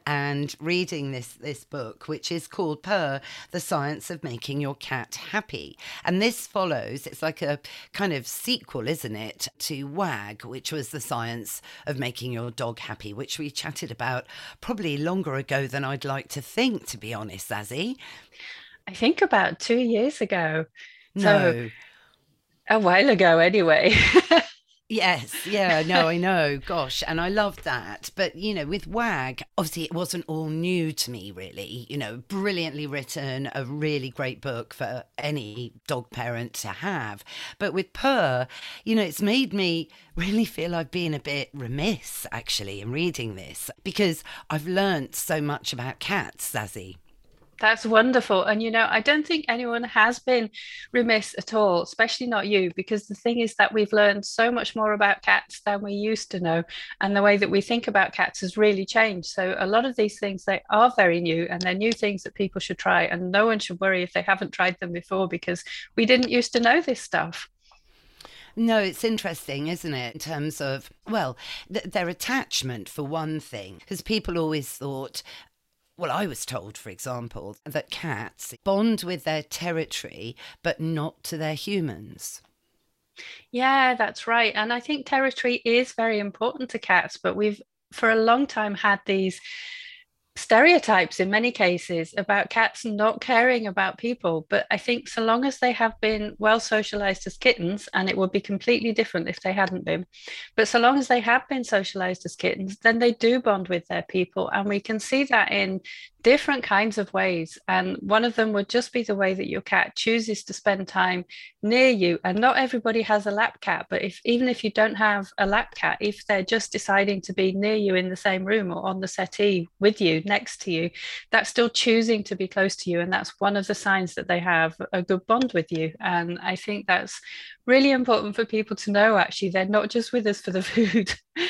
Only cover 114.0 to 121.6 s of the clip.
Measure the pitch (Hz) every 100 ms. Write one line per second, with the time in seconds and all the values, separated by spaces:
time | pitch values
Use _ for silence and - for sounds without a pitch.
114 | - - - 240 254 240 214 214 214 214
115 | 214 202 196 - 196 208 - - 160 -
116 | 208 202 - 202 190 226 - 214 - 196
117 | 202 196 - 185 190 190 208 220 202 185
118 | 185 185 202 185 190 220 190 170 190 190
119 | 190 - 185 - 208 185 170 _ 202 214
120 | 185 160 190 208 - - - 165 170 -
121 | - - - 226 214 -